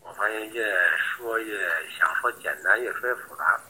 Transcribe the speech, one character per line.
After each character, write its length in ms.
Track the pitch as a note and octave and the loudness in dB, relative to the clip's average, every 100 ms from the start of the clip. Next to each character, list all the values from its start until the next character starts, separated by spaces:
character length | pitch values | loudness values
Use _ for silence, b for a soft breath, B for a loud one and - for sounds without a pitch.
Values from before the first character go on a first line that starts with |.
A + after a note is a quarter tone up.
我 120 | - | -14
发 140 | - G#2 | -4 -2
现 240 | A2 A2 | -2 -6
越 220 | A2+ A2 F#2 F2 - | -2 0 4 4 4
说 400 | - - A#2 A2+ | 0 -2 0 0
越 180 | A2 G#2 F#2 E2 - - | 0 -2 0 -2 -4 0
想 160 | - - | 2 2
说 160 | B2 | 0
简 280 | A2+ - C#2+ | -2 -6 -4
单， 180 | F2+ G#2+ | 2 2
越 100 | A#2+ | 2
说 140 | F#2 B2 | -2 -2
越 60 | |
复 220 | A#2+ - - | -2 -6 -2
杂。 240 | D#2+ G2 - | 2 2 0